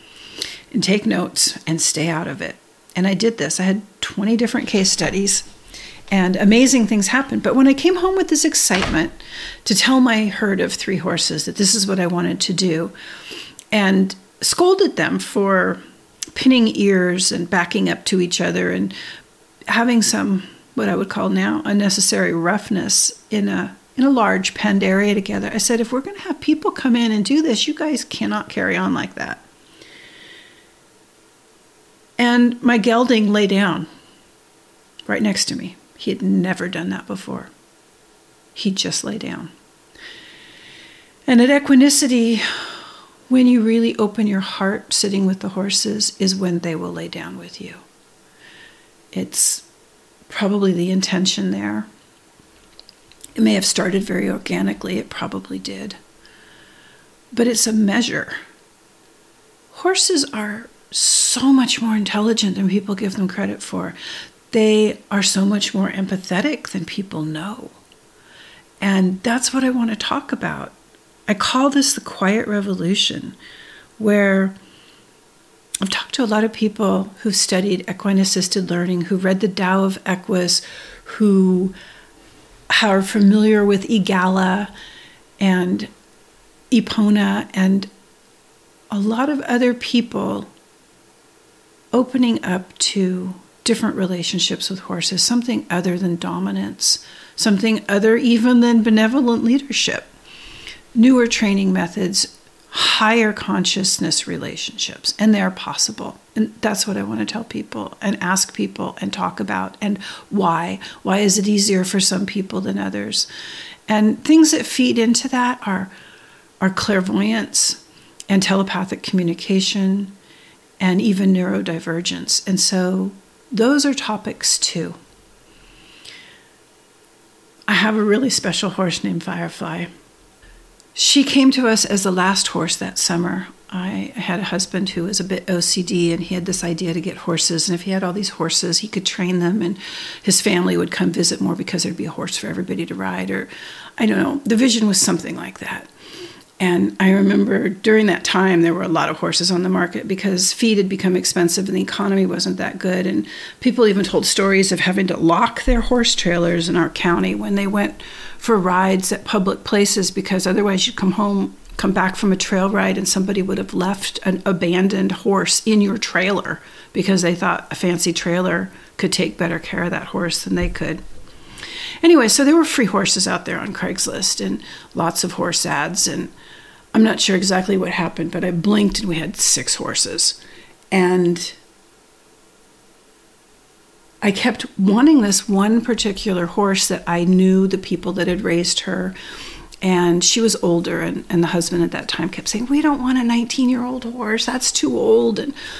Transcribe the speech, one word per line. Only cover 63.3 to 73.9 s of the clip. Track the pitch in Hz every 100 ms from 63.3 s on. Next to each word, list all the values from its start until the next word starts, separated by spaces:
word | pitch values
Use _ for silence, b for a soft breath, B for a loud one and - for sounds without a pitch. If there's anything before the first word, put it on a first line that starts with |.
| - 196 202
for. | - 185 185 - B B B B _
They | 226 214 214 214 - -
are | 202
so | 185 190
much | 196 208 -
more | 202 196
empathetic | 185 190 185 - 180 277 254 -
than | 190
people | 165 - 190 160
know. | 156 156 185 220 - - _ _ _ B B B B B B -
And | 196 190 185 185
that's | 240 247 254
what | 262
I | 254
want | 254 233
to | 214
talk | - 262 -
about. | 233 175 69 - - _ _ _ _ -
I |
call | 196 - 254 277
this | 277 277
the | -
quiet | - - 190 220 -
revolution, | 208 202 185 170 202 - - - - B B B B B